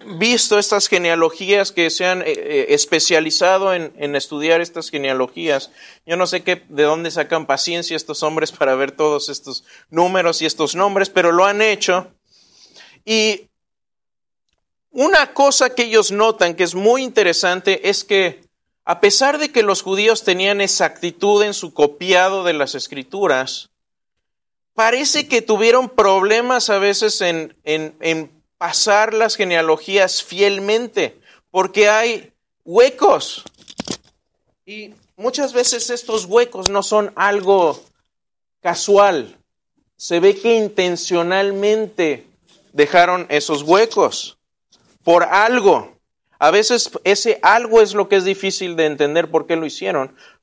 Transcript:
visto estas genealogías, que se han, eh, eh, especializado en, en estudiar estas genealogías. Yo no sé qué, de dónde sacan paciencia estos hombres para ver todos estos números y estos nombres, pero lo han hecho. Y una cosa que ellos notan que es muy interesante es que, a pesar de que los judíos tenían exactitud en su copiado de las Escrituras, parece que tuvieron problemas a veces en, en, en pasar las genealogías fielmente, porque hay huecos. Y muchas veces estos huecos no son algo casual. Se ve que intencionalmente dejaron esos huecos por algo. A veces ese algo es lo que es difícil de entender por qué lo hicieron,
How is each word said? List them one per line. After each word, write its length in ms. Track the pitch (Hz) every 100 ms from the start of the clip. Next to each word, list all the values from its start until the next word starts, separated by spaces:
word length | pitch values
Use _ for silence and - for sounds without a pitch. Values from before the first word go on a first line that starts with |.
| - 165
visto 400 | 220 240 - 208
estas 300 | 202 208 -
genealogías, 800 | 185 175 165 165 160 190 202 196
que 180 | - 165
se 160 | - 185
han, 180 | 185
eh, 100 | 165 143
eh, 300 | - 147 127
especializado 1040 | 147 - 165 - 160 156 - 185 190 190
en, 200 | 180 156 -
en 180 | 147 143
estudiar 420 | - 147 156 165
estas 300 | 170 170 156
genealogías. 800 | 151 139 131 127 - 165 135 - _ - - -
Yo 120 | 170
no 100 | 180
sé 160 | 180
qué, 180 | 175 180 -
de 160 | 143
dónde 280 | 147 160 170
sacan 340 | 165 151 165 151
paciencia 500 | 139 - 170 170 160
estos 260 | - 147
hombres 300 | 156 156 156
para 240 | - 139 131
ver 160 | 135
todos 380 | - 151 147 147
estos 340 | 139 - 131 _ - _
números 520 | 160 180 190 170 160
y 40 | 160
estos 300 | 151 147 165
nombres, 340 | 202 196 190
pero 220 | 185 170
lo 140 | 170 196
han 160 | 202
hecho. 500 | 214 208 - 180 - _ _ _ _ _ _ - - _ -
Y 380 | 220 214 202 - _ _ _ _ _ _ _ _ _ _ _ _ _ _
una 420 | 262 294 349 277
cosa 400 | - 277 269 254
que 100 | 254
ellos 280 | 233 220 190
notan 440 | 202 226 220 175 170
que 80 |
es 120 | 180 175
muy 280 | 202 254
interesante 840 | 262 220 185 165 185 180 196 190 185
es 160 | 202
que, 400 | - 196 180 - _ _ _ _
a 160 | - 170
pesar 380 | 202 - 269 294
de 120 | 302
que 140 | 233
los 180 | 208 190
judíos 440 | 190 190 214 214 -
tenían 340 | 180 196 202
exactitud 800 | 196 - 165 - 175 - 202 208
en 120 | 208
su 200 | 202 165
copiado 680 | 156 147 147 180 180 185 190
de 80 | 175
las 240 | 156 135 135
Escrituras, 920 | - 139 131 196 190 131 131 - - _ _ _ _ _ _ _ _ _ _
parece 560 | - 220 247 285 302 285
que 120 | 240
tuvieron 460 | 220 214 226 240 247
problemas 800 | - 202 190 196 220 247 254 -
a 100 | 202
veces 420 | 202 196 214 -
en, 340 | 180 165 156 _
en, 320 | - 156 156 -
en 280 | 165 160 151 _ _ -
pasar 560 | 170 - 220 208 214
las 240 | 220 226 -
genealogías 840 | 190 170 160 156 - 196 185 -
fielmente, 960 | - 180 202 196 196 220 240 208 143 - _ _ _
porque 380 | 185 185 202 208
hay 460 | 214 233 220 - _ _ _ -
huecos. 800 | 170 262 - 415 175 - - - _ - - - - _ _ _ _ _ _ -
Y 280 | 214 214 _ _ -
muchas 380 | 226 254 277
veces 360 | 247 247 247 226
estos 360 | 240 - 220 180
huecos 440 | 220 240 190 190
no 140 | 202
son 300 | 202 214 202 -
algo 640 | 196 202 185 196 165 135 - _ _ _ _ _ _ _
casual. 800 | 175 170 - 202 202 165 107 - _ _ _ _ _ _
Se 240 | - 175
ve 160 | 190 202
que 220 | 226 226
intencionalmente 1700 | 208 208 180 175 - 175 170 190 202 196 202 214 214 214 160 127 - _ _ _ _
dejaron 520 | 143 147 180 175 180 170
esos 340 | 147 143 147
huecos 760 | 151 185 - - 143 - - - _ _ _ _ _ _
por 200 | - 170
algo. 760 | 170 185 220 247 196 139 101 _ _ _ _ -
A 140 | 147
veces 400 | 196 220 240 - - -
ese 340 | 202 233 -
algo 400 | 175 220 233 226
es 140 | 208 202
lo 120 | 196
que 100 | 196
es 60 |
difícil 520 | 185 190 190 185 185 170
de 100 | 156
entender 460 | 147 147 156 165
por 160 | 165 147
qué 80 | 165
lo 100 | 156
hicieron, 500 | - 190 165 135 _ - _